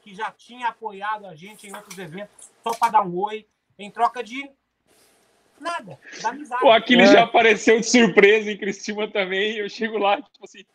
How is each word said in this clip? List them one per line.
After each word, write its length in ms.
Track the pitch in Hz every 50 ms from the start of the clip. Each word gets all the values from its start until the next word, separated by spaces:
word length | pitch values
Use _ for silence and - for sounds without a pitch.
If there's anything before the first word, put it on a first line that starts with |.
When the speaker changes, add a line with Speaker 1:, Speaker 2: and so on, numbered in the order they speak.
Speaker 1:
que 120 | _ 208 190
já 160 | 190 220 196
tinha 380 | 190 _ _ _ 233 247 247 233
apoiado 560 | 226 _ 226 220 196 190 196 208 214 208 196
a 80 | 185 165
gente 320 | 147 175 202 214 - -
em 80 | 202 196
outros 220 | 208 208 208 180 185
eventos, 520 | 185 156 156 196 208 - _ _ - - _ _ _
só 80 | 233 233
pra 160 | - 240 226
dar 120 | 208 214 202
um 120 | 180 175
oi, 300 | 180 202 214 214 220 214 _ _ _ _ _ _
em 140 | _ 202 202
troca 320 | _ 214 240 - - 247 226
de 260 | 208 240 269 277 277 269 _ _ _ _ _ _ _ _ _ _ _ _ _ _ _ _ _ _ _ _ _
nada, 400 | 285 339 349 330 233 180 135 _ _ - - -
da 80 | - 220
amizade. 340 | 254 285 302 - 240 247 -
Speaker 2:
O 80 | 226
Aquiles 380 | 226 226 226 - 247 - - 294
Speaker 3:
É. 40 | -
Speaker 2:
já 100 | - 233
apareceu 560 | - - 233 226 226 214 - - - 220 233
de 60 | 220
surpresa 680 | - - 254 226 190 165 214 196 202 214 220 208 208
em 60 | 208
Criciúma 500 | 190 214 196 196 - - - 208 208 214 214
também, 440 | - 214 190 180 190 190 208 214 233
e 40 | 214
eu 100 | 208 202
chego 280 | - - 226 220 220
lá, 240 | 208 196 196 202 190
tipo 220 | - _ _ _ 202
assim 200 | - - 202 196 _